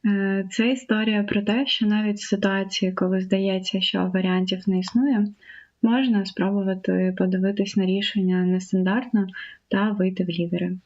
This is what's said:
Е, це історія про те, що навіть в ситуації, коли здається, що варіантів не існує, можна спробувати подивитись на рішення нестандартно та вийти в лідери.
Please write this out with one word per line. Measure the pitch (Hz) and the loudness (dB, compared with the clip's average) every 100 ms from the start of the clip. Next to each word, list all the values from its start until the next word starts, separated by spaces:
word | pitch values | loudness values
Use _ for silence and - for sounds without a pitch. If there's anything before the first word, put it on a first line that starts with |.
| 220 | 2
Е, | 202 196 196 190 | 2 2 0 -2
це | - 233 | 0 2
історія | 254 - 214 220 214 | 0 0 0 2 0
про | 202 208 | 2 0
те, | 202 226 277 | 2 0 0
що | - 214 | 0 2
навіть | 214 214 202 | 2 0 -4
в | - | -2
ситуації, | 196 196 196 196 - 185 | 0 2 0 -2 -2 -2
коли | 185 185 190 | 0 0 0
здається, | 185 190 196 190 185 196 | 0 0 2 -2 -2 -2
що | 185 196 185 | -2 0 0
варіантів | 185 185 185 185 190 196 | 0 2 0 0 -2 0
не | 185 | 0
існує, | 185 240 277 220 208 - - - - _ | 0 2 2 2 0 -4 -20 -20 -20 _
можна | 226 247 262 208 190 | 2 2 2 2 0
спробувати | - 185 202 190 185 185 185 185 185 | -2 0 0 -2 -2 -2 0 0 0
подивитись | 185 185 190 202 202 202 | 0 2 0 0 -2 0
на | 185 | 0
рішення | 196 202 202 185 180 180 | 0 -2 0 2 2 2
нестандартно | 185 185 190 185 220 247 214 190 185 - - _ | 0 0 0 0 0 0 -2 -2 -8 -18 -20 _
та | 196 208 | 0 0
вийти | 202 185 185 | 0 -2 0
в | 180 | -4
лідери. | 170 170 175 180 185 | -2 -2 -2 -4 -6